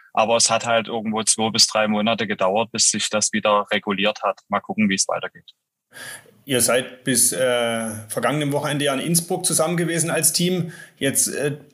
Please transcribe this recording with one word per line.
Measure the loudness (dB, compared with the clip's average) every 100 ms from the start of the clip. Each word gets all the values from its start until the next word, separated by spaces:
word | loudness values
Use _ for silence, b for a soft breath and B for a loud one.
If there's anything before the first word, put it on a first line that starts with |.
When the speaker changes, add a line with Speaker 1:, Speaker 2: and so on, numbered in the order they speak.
| b
Speaker 1:
aber | 0 4 4
es | 2
hat | 0
halt | 2 0 0
irgendwo | -4 -4 -2
zwei | 0 0 0
bis | 2 2
drei | 2 2
Monate | 2 2 0 -2
gedauert, | 0 2 2 0
bis | 0 0
sich | 0 -2
das | -2 0
wieder | 0 2 2 2
reguliert | -2 -2 0 0 0
hat. | -4 -4 _
Mal | -6
gucken, | -4 0 2
wie |
es | 2 0
weitergeht. | -2 -6 -14 -20 _ _ _ _ B B B B _
Speaker 2:
Ihr | -2 0
seid | 2 2 0 -8
bis, | -2 2 2
äh, | 2 2 2 0 -2 -4 -8 -8
vergangenem | -2 0 0 0
Wochenende | -2 -2 0 0
ja |
in | 0
Innsbruck | 0 -2 0 -4 0
zusammen | 0 0 0
gewesen | 0 -2 -2
als | 0 0
Team. | 2 0 0 -4 B B B
Jetzt, | -2 0 -2
äh, | -2 -4 -4 -10